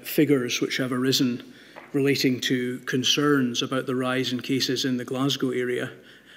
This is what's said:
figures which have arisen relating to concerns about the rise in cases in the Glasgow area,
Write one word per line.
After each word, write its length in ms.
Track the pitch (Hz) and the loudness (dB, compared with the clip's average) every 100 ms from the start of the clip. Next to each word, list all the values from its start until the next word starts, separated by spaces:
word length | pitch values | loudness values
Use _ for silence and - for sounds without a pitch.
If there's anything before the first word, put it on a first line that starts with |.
figures 580 | - - 143 139 120 - | -4 2 4 4 2 -2
which 160 | - - | -2 -2
have 160 | 127 | -2
arisen 500 | 127 131 127 127 120 - - - - - | 0 2 4 2 0 -10 -20 -20 -20 -6
relating 480 | 147 135 127 139 123 | 0 2 2 2 0
to 380 | - 127 123 127 | 0 0 -2 -6
concerns 800 | - 131 123 - 147 143 123 117 | -4 -2 2 2 4 4 2 -2
about 240 | 123 131 127 | -2 -4 -2
the 80 | |
rise 380 | 127 127 127 120 | -2 -2 -2 -2
in 80 | 123 | -4
cases 440 | - 135 127 127 | -2 -2 0 0
in 120 | 135 123 | 0 -2
the 80 | |
Glasgow 460 | 120 131 139 131 131 | -4 -2 0 0 -2
area, 400 | 123 123 123 127 - - - - | -2 -2 -2 -6 -10 -20 -20 -20